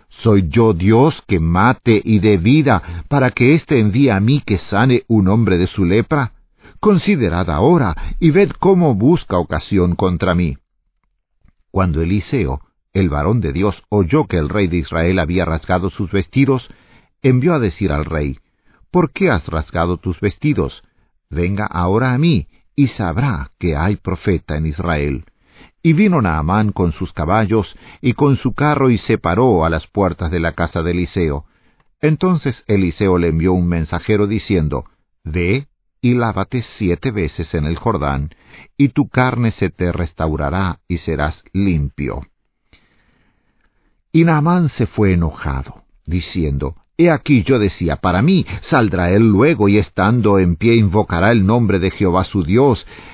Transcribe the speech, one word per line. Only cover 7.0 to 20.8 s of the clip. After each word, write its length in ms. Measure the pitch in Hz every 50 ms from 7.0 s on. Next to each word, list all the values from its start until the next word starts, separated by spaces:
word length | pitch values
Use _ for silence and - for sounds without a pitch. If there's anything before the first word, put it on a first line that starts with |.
| - 202 208 147 113 85 80 87 95 85
ahora 440 | 76 76 104 147 180 170 123 92 - - - - - -
y 100 | 175 156
ved 200 | 143 190 202 -
cómo 440 | - - - 202 190 175 175 147 117
busca 420 | 95 110 139 175 151 - - 98
ocasión 580 | 90 85 - 87 73 - - 104 95 87 87 85
contra 380 | - 104 92 90 82 95 92 87
mí". 240 | 87 87 76 69 - _ _ _ _ _ _ _ _ _ _ _ _ _ _ _ _ _ - _ _ _ _
Cuando 300 | - 95 95 90 76 80
Eliseo, 600 | 82 85 98 107 - - 143 127 90 65 65 67 - _ _ _ _ _ _
el 160 | 98 95 82
varón 320 | 69 73 73 90 117 120
de 100 | 90 76
Dios, 320 | 67 82 98 104 - - _ _
oyó 380 | 104 104 92 76 98 95 90
que 100 | - -
el 100 | 85 76
rey 200 | 71 90 104 98
de 100 | 85 85
Israel 420 | 87 78 - 87 80 82 87 95 90
había 240 | 85 80 87 92 85
rasgado 460 | 82 80 80 - - 90 90 90 95
sus 200 | - - 101 82
vestidos, 600 | - 98 92 - - 135 139 131 131 123 - - - _ _ _ _ _ _ _ _ _
envió 320 | - 135 127 127 127 175 170
a 60 | 147
decir 320 | 117 92 80 - 98 87
al 140 | 73 73 78
rey: 320 | 85 82 76 73 69 65 - _ _ _ _ _ _ _ _ _ _
"¿Por 200 | - 180 175 139
qué 180 | - - 196 175
has 160 | 120 85 -
rasgado 500 | - 80 78 73 - - 87 85 87 90
tus 240 | 82 - 90 85 -
vestidos? 600 | - 101 - - - 151 135 107 76 65 - -